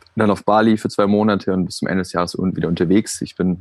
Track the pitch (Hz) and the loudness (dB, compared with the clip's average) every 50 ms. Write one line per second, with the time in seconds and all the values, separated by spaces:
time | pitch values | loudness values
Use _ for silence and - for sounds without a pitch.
0 | _ _ - 113 107 104 98 - - - 104 107 110 113 107 107 - - - - | _ _ -4 0 0 0 0 0 0 2 2 4 4 4 2 2 0 -2 -2 0
1 | 104 101 104 104 107 110 101 95 - 95 92 95 87 87 - - - - 90 92 | 2 2 4 2 2 2 0 0 0 -2 -2 -2 -2 -4 -6 -6 -4 -2 -2 -2
2 | 90 - - 87 87 87 - - 90 92 85 82 85 82 85 - 90 82 92 110 | -4 -4 -4 -4 -4 -4 -4 -4 -2 -2 -2 -2 -2 -2 0 0 2 4 4 2
3 | 110 - - - - - - - 90 92 87 90 | 2 0 -4 -8 -8 -8 -4 -4 -2 -2 -2 -2